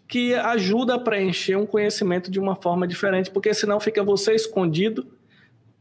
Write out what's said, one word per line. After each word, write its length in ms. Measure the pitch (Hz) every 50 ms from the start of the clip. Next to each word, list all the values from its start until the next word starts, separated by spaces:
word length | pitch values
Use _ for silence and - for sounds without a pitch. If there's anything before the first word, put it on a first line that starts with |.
| _ -
que 240 | - 240 240 247 247
ajuda 600 | 240 - 226 233 226 185 185 208 233 262 233 247
a 40 | 240
preencher 560 | 247 233 214 202 190 190 175 - - - 190
um 100 | 196 208
conhecimento 640 | 202 - 214 208 208 202 - 202 180 175 180 180 185
de 100 | 185 196
uma 160 | 196 196 185
forma 320 | - - 175 175 180 180 175
diferente, 420 | 175 - - 196 185 185 190 190
porque 220 | - 202 - 214 208
senão 260 | 208 - 208 202 208
fica 240 | 208 220 220 208 202
você 300 | 202 202 196 - 220 220
escondido, 720 | 220 220 - - 196 185 165 151 165 196 220 220 - - - - - _ _ _ _ _ _ _ _ _ _ _ _